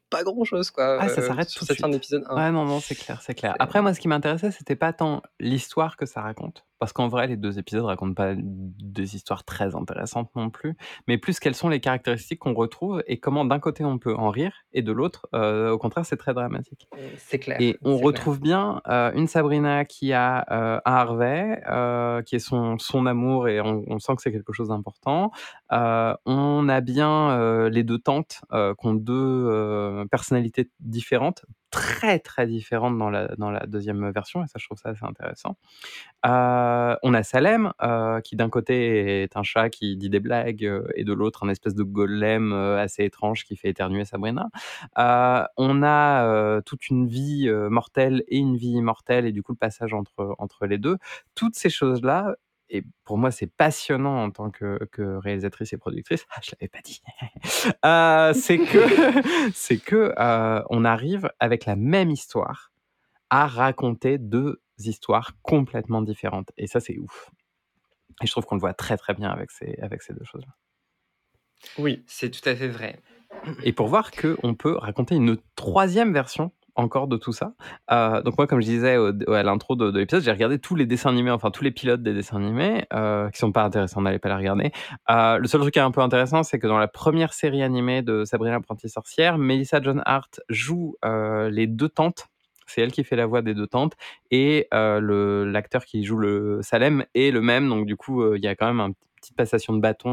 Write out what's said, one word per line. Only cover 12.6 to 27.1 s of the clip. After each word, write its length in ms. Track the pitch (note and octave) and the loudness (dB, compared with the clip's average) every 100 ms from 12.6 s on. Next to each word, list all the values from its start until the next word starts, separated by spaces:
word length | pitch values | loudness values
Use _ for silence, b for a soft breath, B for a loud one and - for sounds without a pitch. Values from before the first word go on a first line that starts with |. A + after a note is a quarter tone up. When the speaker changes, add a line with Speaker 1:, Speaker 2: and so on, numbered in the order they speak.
| A2+ - F#3+ F#3+ - | -2 -2 -4 -4 -4
Speaker 2:
et 120 | A#2+ | -4
comment, 260 | C#3 C#3+ C3 | -2 0 0
d'un 140 | C#3+ | 0
côté, 260 | D#3+ - D3 | -2 -4 -4
on 120 | B2+ | -2
peut 160 | A#2+ | -4
en 160 | A2 G#2+ | -2 -2
rire, 240 | A2 F3+ - _ | 0 -4 -6 _
et 80 | - | -4
de 100 | A2 | -2
l'autre, 360 | A2 E3+ - - | -2 -2 -6 -6
euh, 380 | A#2 G#2+ G#2+ A2+ | -2 0 0 0
au 60 | A2 | 0
contraire, 280 | A#2 E3+ E3 | -2 -4 -6
c'est 120 | C#3+ | -6
très 160 | - | -4
dramatique. 540 | B2 A#2+ - - - _ C#3 | -4 -4 -6 -10 -18 _ -18
Speaker 1:
Euh, 120 | C3+ D3 | -16 -16
c'est 220 | - C3+ | -6 -6
clair, 180 | - B2+ | -4 0
Speaker 2:
Et 160 | A#2+ - | 0 2
on 120 | C#3 | 0
Speaker 1:
c'est 40 | C3+ | 4
clair. 60 | D3 | 4
Speaker 2:
retrouve 340 | D3 D#3 C#3 | 2 -2 0
bien, 400 | D3 F#3+ G#3 - - | 2 2 0 -4 -2
euh, 240 | B2 A#2+ | 2 2
une 140 | - D#3+ | 2 2
Sabrina 580 | E3 D3 D3 D3 C#3+ C#3+ | 2 2 2 2 2 -2
qui 260 | - C3+ | -4 0
a, 320 | B2+ B2+ B2+ - | 2 2 0 -2
euh, 280 | A2+ A2+ A2+ B2 | -2 0 0 2
un 80 | |
Harvey, 680 | B2+ A#2 A#2 A#2+ D3+ G#3+ - - | 2 2 2 0 0 -2 -4 -4
euh, 520 | B2 A#2+ A#2+ A#2+ A#2 | -2 0 0 -2 -2
qui 140 | A2+ A#2+ | -2 -4
est 40 | |
son, 380 | - B2 A#2 A2+ | -2 -2 0 -2
son 260 | - C3+ B2+ | -2 0 2
amour, 420 | A#2+ B2+ C3 A#2+ | 2 2 2 2
et 140 | G#2+ | 0
on, 240 | G#2+ G#2+ G#2 | 0 -2 -4
on 120 | A2 | -6
sent 160 | - C3 | -2 -2
que 40 | |
c'est 100 | B2 | -2
quelque 180 | G#2+ - | -4 -8
chose 160 | A2 A2 | -8 -4
d'important. 640 | G#2+ G2 - C3+ D#3+ G#3+ B B B - | -4 -8 -8 -2 0 -2 B B B -2
Euh, 440 | A#2 A#2 A2+ A2+ - - | 0 2 2 0 -2 -2
on 420 | C3+ C#3+ D3 C#3+ | 0 2 2 4
a 140 | C3 | 2
bien, 500 | B2 C3 D3+ | 2 0 2